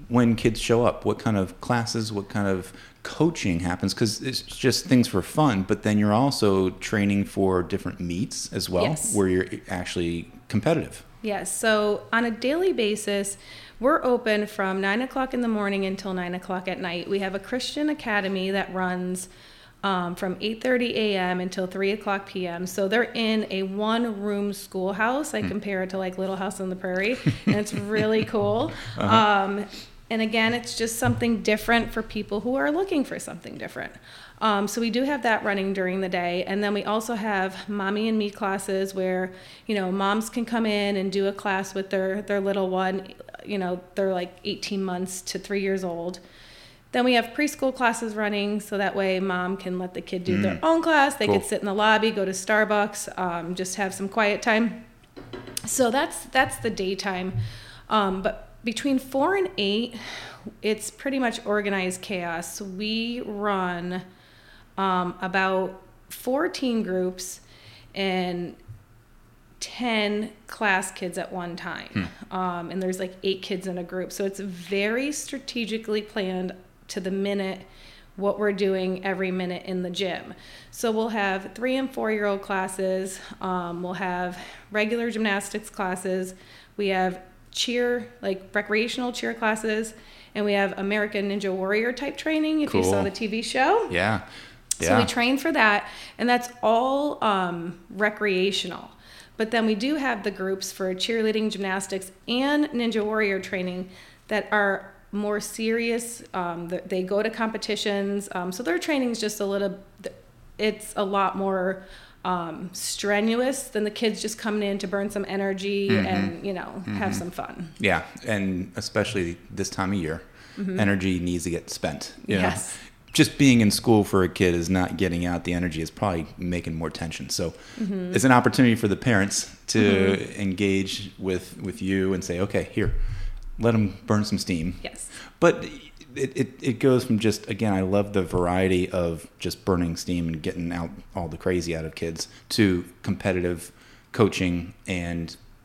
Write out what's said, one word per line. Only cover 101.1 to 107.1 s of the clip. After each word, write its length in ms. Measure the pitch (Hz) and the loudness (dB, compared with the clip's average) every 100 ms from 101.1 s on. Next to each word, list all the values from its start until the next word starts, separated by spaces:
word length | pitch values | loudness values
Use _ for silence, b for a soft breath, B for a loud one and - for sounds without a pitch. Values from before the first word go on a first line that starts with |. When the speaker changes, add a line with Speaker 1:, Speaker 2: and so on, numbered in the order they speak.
| 226 220 220 214 | 2 2 2 0
Speaker 2:
gymnastics, 600 | 202 196 190 190 190 190 - - | -2 -2 -2 -2 -6 -8 -12 -4
and 380 | 240 277 294 294 | 0 2 2 2
Ninja 340 | 240 233 214 | 0 0 0
Warrior 360 | 208 214 208 190 | 0 2 2 0
training 500 | 190 190 180 180 180 B B B - | -2 -4 -2 -4 -8 B B B -4
that 200 | 214 208 | -2 2
are 400 | 208 202 190 - - - | 2 4 2 -4 -20 -8
more 280 | 202 208 208 | -4 0 -2
serious. 840 | 208 - 220 226 233 233 233 - - | -4 -2 0 2 2 0 -4 -10 -8
Um, 360 | 185 175 170 170 | -4 -4 -4 -4
th-, 140 | 180 - | -6 -2
they 160 | 185 | -2
go 180 | 185 | 0